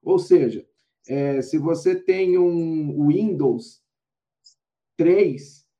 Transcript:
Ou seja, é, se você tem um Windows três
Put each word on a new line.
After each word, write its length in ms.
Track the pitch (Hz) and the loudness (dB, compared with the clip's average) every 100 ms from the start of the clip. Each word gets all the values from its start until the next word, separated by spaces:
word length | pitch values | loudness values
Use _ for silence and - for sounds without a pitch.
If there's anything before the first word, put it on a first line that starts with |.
Ou 160 | - 185 | 0 -2
seja, 460 | - 180 123 107 - _ _ _ - | 4 4 4 -4 -14 _ _ _ -8
é, 340 | 139 143 139 | -4 -2 -4
se 160 | 120 156 | -4 -4
você 380 | 156 165 185 180 | -2 -2 -2 -2
tem 420 | - 185 185 180 | -2 0 0 2
um 720 | 180 170 165 160 147 143 147 | 2 0 -4 -4 -4 0 0
Windows 720 | 175 214 156 135 117 - _ _ _ _ _ _ _ _ _ _ _ _ - | 2 -2 0 -2 -2 -8 _ _ _ _ _ _ _ _ _ _ _ _ 0
três 720 | 165 190 180 127 - _ _ | 2 4 2 -2 -14 _ _